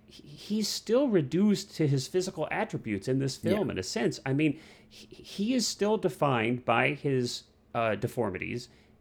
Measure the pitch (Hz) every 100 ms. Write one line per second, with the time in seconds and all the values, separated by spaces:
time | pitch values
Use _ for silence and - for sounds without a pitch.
0 | - - - 147 - 214 208 - - 240
1 | 285 190 131 170 208 196 - - 151 135
2 | 131 185 185 - 151 180 214 160 113 98
3 | - 135 135 - 110 208 139 92 92 220
4 | 208 - 135 139 156 - - - - -
5 | - - - - 214 262 - - 202 214
6 | 180 - 147 120 110 123 - 117 131 147
7 | 147 127 123 - - _ _ 120 113 101
8 | 120 - 107 92 90 117 - - _ _